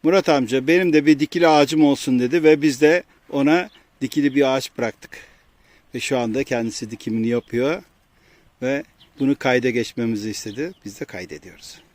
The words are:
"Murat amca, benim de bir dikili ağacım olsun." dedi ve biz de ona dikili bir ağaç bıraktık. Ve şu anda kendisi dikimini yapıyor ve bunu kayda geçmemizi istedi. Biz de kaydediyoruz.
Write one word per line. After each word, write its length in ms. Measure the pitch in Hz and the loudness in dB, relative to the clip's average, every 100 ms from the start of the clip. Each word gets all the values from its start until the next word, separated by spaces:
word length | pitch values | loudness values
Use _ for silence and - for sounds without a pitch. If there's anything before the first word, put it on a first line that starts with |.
"Murat 260 | 156 190 180 | 2 2 2
amca, 380 | 147 120 131 131 | 0 0 -2 2
benim 260 | 175 185 | 2 4
de 140 | 151 147 | 4 4
bir 120 | 147 | 2
dikili 300 | 151 165 170 | 0 2 4
ağacım 360 | 151 143 156 | 4 4 4
olsun." 340 | 147 139 - 127 | 2 2 0 0
dedi 260 | 123 170 | 0 2
ve 180 | 156 151 | 4 4
biz 180 | 151 131 | 2 2
de 220 | 151 175 - _ _ | 2 2 -4 _ _
ona 400 | 139 139 170 180 _ _ _ | -2 2 0 -2 _ _ _
dikili 340 | 131 - 143 | -6 -2 0
bir 200 | 135 135 | 2 0
ağaç 240 | 131 - - | 0 -6 -6
bıraktık. 400 | 117 - - - - _ _ _ _ _ _ | -8 -8 -20 -20 -20 _ _ _ _ _ _
Ve 60 | 117 | -10
şu 180 | - 131 | -4 -2
anda 260 | 117 120 | -2 -4
kendisi 460 | 139 123 113 - 110 | -4 -4 -4 -8 -14
dikimini 380 | 113 - 113 113 | -12 -6 -4 -2
yapıyor 540 | 120 - 117 135 170 _ _ _ _ _ _ _ _ | -4 -4 -4 -2 -4 _ _ _ _ _ _ _ _
ve 220 | 127 139 - _ _ - | -6 -6 -8 _ _ -4
bunu 180 | 135 139 | -2 0
kayda 340 | 135 123 123 | 0 0 0
geçmemizi 600 | 117 113 - 117 110 107 | -4 -6 -6 -6 -4 -8
istedi. 420 | 104 110 107 165 190 | -10 -12 -10 -12 -12
Biz 160 | 104 - | -20 -16
de 40 | |
kaydediyoruz. 760 | - 92 90 76 90 - - - _ | -14 -14 -14 -16 -20 -20 -20 -20 _